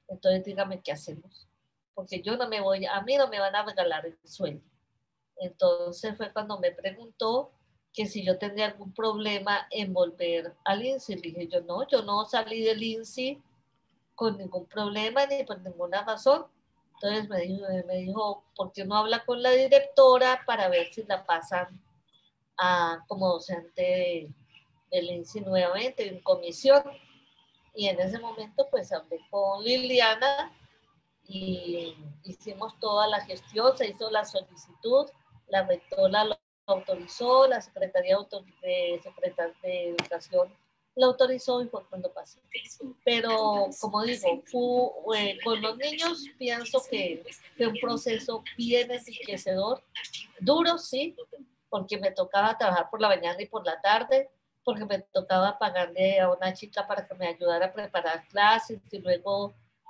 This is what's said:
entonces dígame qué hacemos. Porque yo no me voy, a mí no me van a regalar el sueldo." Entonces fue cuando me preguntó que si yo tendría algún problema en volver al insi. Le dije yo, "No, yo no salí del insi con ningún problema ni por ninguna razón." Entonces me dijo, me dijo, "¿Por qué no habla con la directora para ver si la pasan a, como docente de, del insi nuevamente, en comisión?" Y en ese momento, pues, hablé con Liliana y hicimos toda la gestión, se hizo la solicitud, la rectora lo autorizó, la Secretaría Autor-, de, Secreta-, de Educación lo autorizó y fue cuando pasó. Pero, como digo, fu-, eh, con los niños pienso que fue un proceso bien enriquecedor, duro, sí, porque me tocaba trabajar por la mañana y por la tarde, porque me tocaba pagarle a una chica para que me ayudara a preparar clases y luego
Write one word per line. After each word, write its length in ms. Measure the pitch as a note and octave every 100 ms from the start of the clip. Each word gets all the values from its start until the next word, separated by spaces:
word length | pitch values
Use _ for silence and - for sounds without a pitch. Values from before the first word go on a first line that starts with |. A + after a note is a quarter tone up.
| -
entonces 360 | F#3 F#3+ F#3+
dígame 360 | F#3+ F#3+ G3 F#3
qué 120 | -
hacemos. 560 | D3 - D3+ F#3+ _ _ _ _ _ _
Porque 280 | - F#3 F#3
yo 140 | G3+ A#3+
no 120 | A#3
me 120 | G#3+
voy, 260 | G3 F#3+ G3
a 140 | G3
mí 140 | G#3+ C#4
no 100 | C4
me 120 | G#3
van 140 | G3 G3+
a 80 |
regalar 420 | G#3 F#3+ F3 D#3 E3
el 100 | -
sueldo." 380 | _ - E3+ D3 - _ _ _ _ _ _ -
Entonces 800 | F3+ - F3+ F3 F3 F3 A3 G#3+
fue 160 | G#3
cuando 260 | G#3+ G#3 G3
me 100 | F3
preguntó 800 | F3 G3 G3 A#3 - A3 B3 C#4+ _ _ _ _
que 140 | - G3+
si 160 | G#3+
yo 160 | F#3 F#3
tendría 280 | G#3 G3+ G#3
algún 260 | G3+ G3
problema 720 | - A3 G#3 G#3+ G3+ G3 G3+ -
en 200 | G#3+ G3
volver 640 | F#3 F3 F3 F3 E3+ E3+ -
al 200 | G3 G3+
insi. 320 | B3 C4+ - F#3+
Le 60 |
dije 260 | E3+ E3+ E3+
yo, 140 | F3+
"No, 260 | E3+ F#3 C4+
yo 140 | B3
no 220 | G#3 G#3
salí 360 | G#3+ B3 A3 A3+
del 180 | A3 A3
insi 580 | A3+ A3 A3+ - C4 C#4+ _ _ _ _ _ _ _
con 220 | - A3+ G3
ningún 280 | F#3+ F3+ -
problema 600 | G#3+ G#3 G#3 A3 B3+ C#4
ni 160 | C#4
por 180 | A#3+ G3
ninguna 440 | F#3 E3+ F3 G3
razón." 420 | G#3+ G#3+ C4 D4+ - _ _ _ _
Entonces 340 | - G3+ G#3+ G#3
me 120 | F#3+
dijo, 240 | F3+ G3 G3 F#3 F3
me 80 | F#3
dijo, 480 | F#3 G#3+ G#3 G3+ -
"¿Por 160 | - F#3+
qué 120 | G3
no 100 | F#3+
habla 300 | G#3 G#3+ A3+
con 180 | - A#3+
la 80 | B3+
directora 920 | B3+ C4 C#4 C#4 - C4 B3+ B3+ - -
para 220 | A3+ F#3+
ver 240 | F3 E3+
si 100 | -
la 200 | G#3 F#3+ -
pasan 560 | E3 - F3+ F3+ F#3 _ _ _ _ _ _ _ -
a, 460 | F#3 F3+ E3+ E3 -
como 180 | G3 F#3
docente 540 | E3+ - F3 E3+ -
de, 480 | F3+ F3+ F3 E3+ D3+ - _ _ _ _ _
del 180 | F3+ F3
insi 300 | F3 E3 G#3+
nuevamente, 640 | F#3+ F#3 F3+ F#3+ B3 B3+ G3+
en 140 | F#3
comisión?" 640 | - F3+ F3 E3+ C4+ C#4 - - - _ _ _ _ _ _
Y 140 | G#3+ G3+
en 100 | F3
ese 200 | F#3+ A3+
momento, 480 | A3+ A3 G#3+ - C#4
pues, 220 | B3+ F3+
hablé 260 | E3+ - E3+ -
con 340 | G3+ G3 G3
Liliana 880 | A3+ B3+ B3+ B3 A3+ A3 C4 C#4 - - - _ _ _ _ _ -
y 680 | F#3+ F#3+ F3+ F3 E3+ E3 D#3 D3+ -
hicimos 540 | F#3+ F#3+ G#3+ G3 G#3+ -
toda 300 | A3 G#3 G#3+
la 120 | G#3
gestión, 540 | - F3+ - G#3+ B3 C4+
se 120 | A3
hizo 220 | G3+ A3
la 140 | G#3+
solicitud, 800 | G#3+ G3 F#3 - - _ A3+ C4 D4 - _ - -
la 160 | F#3+ F#3
rectora 580 | F3+ - F#3+ F#3+ G#3
lo 140 | G#3+ G#3+ _ _ -
autorizó, 840 | F#3+ F#3 F3 F3 - A#3+ C4 C4
la 120 | A#3
Secretaría 540 | - F#3+ F#3 F#3 F3+ G3
Autor-, 280 | G#3 G3 F#3 _
de, 380 | F3+ F3+ F3 F3
Secreta-, 500 | F3+ - F3+ F3+ E3+ -
de 260 | F#3 F3+ F3
Educación 640 | E3+ - E3+ - F3+ F#3 - _ _ _ -
lo 100 | B3+
autorizó 540 | B3+ B3+ B3+ - B3
y 40 | A#3+
fue 160 | G3 -
cuando 240 | F#3+ F3+
pasó. 260 | - - - _ C6+ C6 - C4 -
Pero, 640 | B3 A#3 A3+ A3 G#3+ G3+ G3 -
como 220 | G#3+ G#3
digo, 400 | A#3 A#3 - B3+ -
fu-, 460 | B3 B3 B3 B3 - G3+ G#3+
eh, 220 | G3+ F#3
con 160 | A3+ A3
los 140 | A3 A#3
niños 460 | D4 D#4 E4+ E4 - -
pienso 440 | B3 A#3 A#3 C4+ -
que 360 | A3 F3+ E3 - - - -
fue 100 | A3+
un 80 | G#3+
proceso 640 | A#3+ A3+ A#3+ A3 - A3+ - -
bien 340 | A#3 A#3+ A#3+
enriquecedor, 920 | B3 A#3+ G#3+ - F#3+ F#3 F#3 G#3 - - - - - - -
duro, 380 | F#3+ D#4 E4+ E4+
sí, 380 | - B3+ D#4+ G4 A#4+ - C4 _ _
porque 300 | G#3 F#3 G3+
me 120 | G3
tocaba 440 | F#3+ F#3 G3 G#3+ A3
trabajar 300 | G#3+ F3+ E3+
por 100 | G#3+
la 80 | G#3+
mañana 320 | F#3+ G3 F3+
y 60 | G#3
por 180 | G#3+ F3
la 140 | E3
tarde, 500 | G3 A3+ A#3+ C4+ C4+ _ _ _
porque 220 | - G#3
me 160 | G#3 G3
tocaba 580 | - F#3+ F#3 F#3 G3 G3+
pagarle 640 | G#3+ F3+ F3 F3 F#3+ G3
a 100 | F#3
una 220 | F3+ F#3
chica 340 | F#3 G#3 G#3 G3+
para 180 | G3+ G3
que 80 |
me 120 | F#3 F3
ayudara 400 | E3+ F3 E3+ F#3
a 60 |
preparar 560 | G#3 G3+ F3+ E3 E3 -
clases 520 | G3+ G#3 A3+ - G#3+ -
y 60 | G3
luego 560 | F3+ F3 G3 G3+ G3+ - _ _